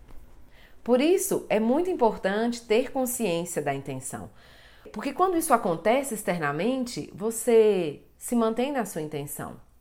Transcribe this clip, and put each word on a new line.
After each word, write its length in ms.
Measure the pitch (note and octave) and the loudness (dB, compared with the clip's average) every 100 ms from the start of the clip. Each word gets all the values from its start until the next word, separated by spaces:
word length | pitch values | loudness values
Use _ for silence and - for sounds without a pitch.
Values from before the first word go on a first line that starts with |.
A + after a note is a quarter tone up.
| - - - - - - - - | -16 -16 -16 -20 -20 -20 -20 -6
Por 160 | - B3 | 2 4
isso, 460 | D#4 F#4 - - - | 4 2 2 -2 0
é 120 | G#3+ | 0
muito 300 | A3 C#4+ F#4 | 2 2 0
importante 760 | E4+ A3+ F#3 F#3+ G#3 A#3+ A#3+ | 2 2 2 -2 0 -2 -2
ter 280 | - G#3+ C4 | 0 0 0
consciência 680 | C4 B3+ B3 G#3+ E3+ E3+ D#3+ | -2 -2 -2 -2 -2 -2 -4
da 120 | D3 | -4
intenção. 560 | C#3 C#3 C3 - A2+ - - - - - - - | -4 -6 -8 -8 -10 -12 -18 -20 -20 -20 -20 -12
Porque 220 | G#3 C4 | -8 -4
quando 240 | - F#4+ E4 | 0 2 2
isso 160 | D#4 | 4
acontece 600 | A3+ G3+ E3 A3 C4 C#4 | 2 2 0 2 2 0
externamente, 960 | G#3 - F3 D3 D3 G#3+ C4 A#3+ - - | -4 -2 -2 -2 0 0 0 -4 -6 -10
você 880 | - G#3+ A3+ B3 A3+ G#3+ F#3+ D#3+ C#3 - - | -6 -6 -2 4 6 6 4 0 -6 -16 -12
se 180 | - A#3+ | -2 2
mantém 360 | A3 A3+ C4+ | 2 0 -2
na 140 | C#4 G3 | -2 -4
sua 160 | E3+ | -6
intenção. 580 | D3+ C#3+ D3 - - B2 - _ | -6 -6 -8 -10 -12 -14 -20 _